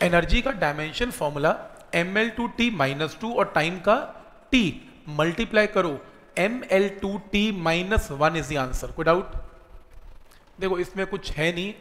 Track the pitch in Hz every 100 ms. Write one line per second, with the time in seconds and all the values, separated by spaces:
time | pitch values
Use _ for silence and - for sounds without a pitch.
0 | 175 175 165 240 262 214 156 147 156 -
1 | 240 - 151 147 156 214 - - - 170
2 | 180 202 233 220 233 - 240 190 135 139
3 | 156 - 226 226 196 156 156 180 196 247
4 | - - - - - 262 180 - - -
5 | - 147 165 175 233 214 208 196 175 139
6 | - - - - 196 247 - 190 202 202
7 | 196 202 - 208 220 196 165 170 185 214
8 | - 139 156 165 139 147 127 - - -
9 | 160 175 - - - - - - - -
10 | - - - - - - 190 180 175 190
11 | 190 202 - 147 160 175 196 220